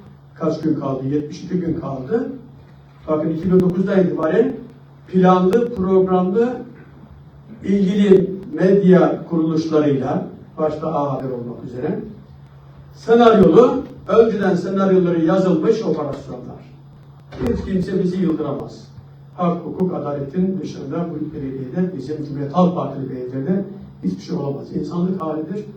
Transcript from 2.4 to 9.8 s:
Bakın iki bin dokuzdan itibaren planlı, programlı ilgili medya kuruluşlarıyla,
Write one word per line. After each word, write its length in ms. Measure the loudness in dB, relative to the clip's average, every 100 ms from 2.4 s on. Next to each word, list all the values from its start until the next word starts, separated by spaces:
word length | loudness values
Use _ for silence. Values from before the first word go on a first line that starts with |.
| -18 -20 -20 -20 -20 -18 -4
Bakın 220 | -2 -2
iki 220 | -2 2
bin 80 | 4
dokuzdan 400 | 4 0 2 2
itibaren 520 | 2 0 0 2 0 -2 -12 -20 -20 -20 -2
planlı, 680 | 4 6 6 4 2 0
programlı 840 | -2 2 2 4 2 2 0 0 -2 -12 -18 -20 -20 -20 -20 -20 -20 -20 -10
ilgili 680 | -2 0 2 2 6 6 6 -6 -10
medya 720 | 0 4 6 6 6 6 0 -2
kuruluşlarıyla, 1000 | -2 0 0 0 2